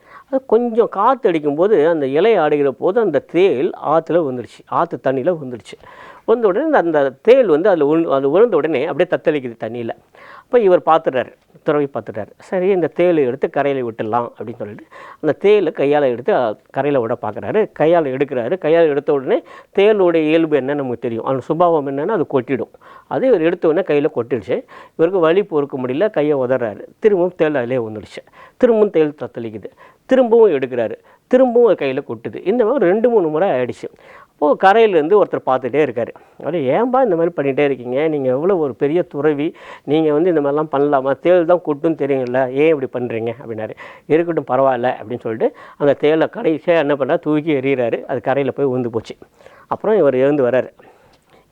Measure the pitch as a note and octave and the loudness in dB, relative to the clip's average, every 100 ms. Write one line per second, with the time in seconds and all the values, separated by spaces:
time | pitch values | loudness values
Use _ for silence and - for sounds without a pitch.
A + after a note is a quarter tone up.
0 | _ - - C4+ - A3+ A#3+ A3+ G3+ F#3+ | _ -20 -8 -6 0 0 2 0 0 0
1 | A3+ C4 G3 D#3+ D3 D3 G3+ F#3 D#3+ E3 | 0 2 0 0 0 0 2 4 2 2
2 | C3 D3 A3 G3+ D3+ D3 C#3 - E3 A#3 | 0 2 2 2 2 2 0 0 -2 0
3 | G#3 C#3 - E3 F#3+ B2+ F3 - C3+ D#3+ | 0 -2 -2 2 2 2 -4 -4 -2 0
4 | D#3+ E3+ C#3+ B2 G#2+ - - C3+ E3+ D3+ | 0 0 0 -4 -10 -16 -6 -2 -2 -4
5 | C3+ C3 D3+ E3 C3 A#2 - - - - | -2 -2 -2 -4 -6 -14 -16 -20 -20 -20
6 | - - - A#3+ G#3+ G3 D#4+ B3 E3+ D3+ | -20 -8 -2 0 2 0 0 0 2 2
7 | C#3 B2 A3 C4+ G#3 D3 G3+ E3+ C#3+ D#3+ | 0 0 4 4 4 2 2 2 2 2
8 | E3 C3+ C#3 E3+ A#3+ E3 D#3 C3 E3 D3 | 0 0 2 4 4 2 0 -2 -2 -2
9 | F3 C#3+ E3+ D3+ B2+ A2+ A2 A#2+ A2+ - | -2 -2 -2 -2 -4 -10 -10 -8 -10 -10
10 | _ _ - - - B3 G3 E3+ D#3 D#3 | _ _ -20 -20 -2 2 4 4 4 2
11 | D#3+ B2+ G#2+ - _ - - D3 C#3 A#2+ | 2 -4 -4 -10 _ -10 -4 -2 -2 -6
12 | G#2+ G#2+ G2+ - - F#3+ F3+ F#3 D#3 - | -10 -12 -12 -16 -8 -2 0 0 -2 0
13 | F3+ D#3+ B2 C3+ F3 C#3+ C#3+ C3+ A#2+ G#2+ | 2 2 0 -2 -4 -2 -2 -2 -6 -6
14 | A2 A#2 A#2 - A#2+ A2+ G#2 D3 - - | -4 -2 -4 -10 -14 -12 -14 -14 -20 -20
15 | - - D#3 C3 G3 G#3 E3 F3 C#3+ D3 | -20 -6 -4 0 2 2 2 -2 0 2
16 | C3+ A#2 A3 E3+ A2+ G#2+ _ C3+ C#3+ C#3 | 0 -2 -2 0 -2 -4 _ -6 -2 0
17 | A2+ A#2 G#2+ G#2 G2+ G3 G3 - D3+ F3 | -2 -4 -8 -8 -4 -2 -2 0 2 2
18 | C#3+ C3 C#3 B2+ A#2 F3+ D3+ E3 D#3+ C#3+ | 0 -4 -4 -4 -4 -4 0 2 2 0
19 | D3+ C#3+ C3 C4+ - - _ - G#3 G#3 | -2 -2 0 -4 -4 -20 _ 0 2 4
20 | F3+ E3 D3+ E3 D#3+ C#3+ C3 D3 C3 A#2 | 2 2 2 2 2 0 0 -4 -4 -6
21 | B2 A2+ C3 C3+ - D#3+ F3 D#3+ C#3 C#3 | -6 -6 -4 -4 -4 0 2 0 -2 -4
22 | F3 G#3 C3+ C3+ A#2+ C3 - - - - | -4 -4 -2 -2 -2 -4 -6 -14 -20 -20
23 | - C#3+ C4 G#3+ D#3+ F3+ E3 E3 F#3 D3 | -8 -2 2 2 2 0 0 0 0 0
24 | D3+ B2+ A2+ A#2+ G2+ G3 - - - - | 0 -4 -4 -4 -4 -6 -8 -18 -10 -2
25 | E3 F#3+ D#3+ F#3 G3+ D3+ C#3+ C3+ B2+ C#3 | 0 2 2 2 0 -2 -4 -4 -4 -2
26 | G#3+ D#3 D3+ C#3 B2 C3 A#2 G2 - _ | -2 0 -2 0 0 -2 -4 -8 -16 _
27 | A3 F#3+ F3+ - D#3 C#3+ A#2+ C3 A2 G#2+ | 0 2 0 0 -2 0 -2 -4 -4 -10
28 | - - - - - - A#3 G#3+ G#3 E3 | -14 -18 -20 -20 -20 0 2 4 2 2
29 | D3+ D3 B2 B2+ A#2 G#2+ - - - _ | 0 -2 -12 -10 -12 -12 -16 -20 -20 _
30 | - C4 A#3 A#3 G#3+ C#3 C3 B2 A2 - | 0 2 4 6 6 4 -2 -4 -4 -6
31 | _ _ - B3+ B3+ A#3+ A#3 E3 C#3 C3 | _ _ 0 2 4 4 4 2 -2 -4
32 | - A2+ B2 A#2+ E3+ B3 G#3+ C#4 F3 G#3+ | -6 -10 -10 -8 -2 0 0 2 2 2
33 | A#3+ A3+ D#3+ D#3 G3 C3 B2 - - _ | 2 0 0 0 0 -2 -4 -8 -14 _
34 | - - _ - D4 G#3+ F#3+ A3 A3 E3+ | -20 -20 _ -2 0 4 4 6 4 2
35 | D3+ G#3 E3+ C3+ - C3 B2 C#3 C#3 A#2 | 4 2 2 -2 -2 -2 -2 -2 -2 -2
36 | A2+ - _ - C3+ E3+ C3 E3+ B3+ C4+ | -6 -10 _ -14 -6 -4 0 0 0 0
37 | B3 E3 E3+ E3 C#3 C3+ C#3+ B2 B2 C3 | 2 0 0 -2 -2 0 0 -2 -4 -2
38 | D#3+ D3 C3 C3 F3+ G#3+ D3 A2+ C#3+ F3 | -2 -2 -2 0 0 0 -2 -2 -2 -2
39 | E3+ C#3+ D3+ C#3+ E3 - - - - D#3 | -4 -2 -2 -2 -4 -8 -18 -12 -2 0
40 | D#3 D3 F3+ D#3+ C#3+ D3 D#3+ C#3 D3 C#3 | 2 2 2 0 0 -2 -2 -2 0 0
41 | C3+ C3 E3+ F3+ E3 F3 D#3 C#3+ E3 D3 | 0 -2 2 2 2 0 -2 -4 -2 -2
42 | C#3 C3+ B2 B2+ B2+ C3+ D#3+ D3 B2+ B2+ | -2 -2 -2 -2 -2 0 2 2 -2 -6
43 | A#2+ A2+ A#2 A2+ - A2 A2 - - - | -6 -6 -6 -8 -12 -10 -10 -12 -20 -12
44 | - D#3+ E3+ D#3+ C3+ B2+ C3+ B2 B2 - | 0 0 0 -4 -2 0 2 0 -2 -4
45 | G#2+ A#2+ A#2 A2+ C4 - - - C#3+ B2+ | -8 -8 -6 -4 -4 -6 -18 -2 0 2
46 | D3+ D#3+ D3 G#3+ F3 D3+ - E3 C#3+ C#3+ | 2 2 0 -2 -4 -2 0 2 2 -2
47 | C3 E3 D3+ D3+ D#3+ C#3 C3+ C3 A#2 F3+ | -2 -2 -2 -2 0 -2 0 -2 -2 -4
48 | - B2+ C3+ C3+ C3+ B2+ C#3 B2+ A#2+ A2+ | -6 -6 -2 -2 -2 -2 -2 -2 -4 -6
49 | - - - _ - - - - G3 G#3+ | -10 -16 -20 _ -20 -16 -10 -6 0 2
50 | C#3 B2+ C#3 D3 A#2+ B2 G#2+ - - _ | 2 2 2 2 0 0 -2 -10 -20 _
51 | _ _ _ _ _ | _ _ _ _ _